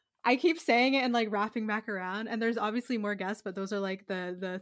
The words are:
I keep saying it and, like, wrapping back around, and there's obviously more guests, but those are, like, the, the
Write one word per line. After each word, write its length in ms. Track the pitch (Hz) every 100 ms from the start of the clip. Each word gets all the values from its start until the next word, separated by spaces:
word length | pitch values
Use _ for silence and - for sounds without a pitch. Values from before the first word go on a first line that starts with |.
| _ _ 240
I 100 | 262
keep 220 | 339 330
saying 360 | - 240 262 269
it 80 |
and, 100 | 247
like, 180 | 240 220
wrapping 360 | 202 214 233 214
back 220 | 214 226
around, 380 | 196 185 202 226
and 120 | 220
there's 160 | 226 226
obviously 400 | 214 233 240 233
more 180 | 208 202
guests, 260 | 190 220
but 120 | 202 185
those 180 | 196
are, 60 | 202
like, 280 | 196 196 -
the, 300 | 185 180 180
the 220 | 190 185